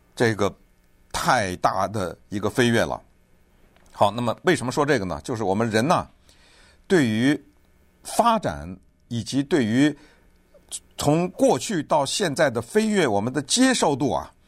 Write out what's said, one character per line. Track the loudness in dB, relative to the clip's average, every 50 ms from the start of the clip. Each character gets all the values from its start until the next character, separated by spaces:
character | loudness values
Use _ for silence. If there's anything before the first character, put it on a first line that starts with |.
| _ _ -4
这 | 0 0 0 2
个 | 0 -2 -2 -2 _ _ _ _ _ _ _ _ _ _ _
太 | -10 -4 0 2 2 2 2 -2 -4
大 | -2 -2 -2 0 0 -2 -2
的 | -2 -4 -6 -6 -8 -12 _ -10
一 | -8 -4
个 | -4 -4
飞 | 0 2 2 2
跃 | 4 2 0
了。’” | 0 -2 -8 -10 _ _ _ _ _ _ _ _ _ _ _ _ _ _ _ _ -14
好， | -2 0 0 0
那 | 2 -2
么 | -4 -4 -4 -2 0
为 | 0 0
什 | 0 -2
么 | -4
说 | -2 -2 0
这 | 0 0 -2
个 | 0
呢？ | -4 -8 -8 -8
就 | -8 -6
是 | -4 -2
我 | -2 0
们 | 0 0 0
人 | 0 0 2 2
呢， | 0 0 -2 -6 _ _ _ _ _ _ _ _ _ _ -20 -20 _ _ _ 0
对 | 2 4 4 4
于 | 2 2 2 2 0 0 -4 _ _ _ _ _ _ _ _ _ _ _ -16
发 | -10 -2 0 2 2 2 0
展 | -2 -6 -8 -8 -12 -14 -14 -16 _ _ _ _ _ -8
以 | -8 -8 -6
及 | -4 -4 -4
对 | -2 0 0 0 2
于 | 2 2 2 2 2 0 -4 -14 -20 _ _ _ _ _ _ _ _ _ -20 _ -16 -16 -16 _ _ _ -4
从 | 0 0 2 2 0 -2
过 | -2 2 2 2 2 2
去 | 0 -4 -4 -4
到 | -2 0 0 0 0
现 | 0 -2 -2 -2 -2 0
在 | 0 0 0
的 | 0 -2
飞 | -6 0 0 0 2
跃， | 2 2 2 2 2
我 | 2 0
们 | -2 -2 -4
的 | -6
接 | -4 -2 2 2 4 4 4
受 | 2 2 0 0
度 | 0 0 -2 -2
啊， | -2 -6 -8 _ _ _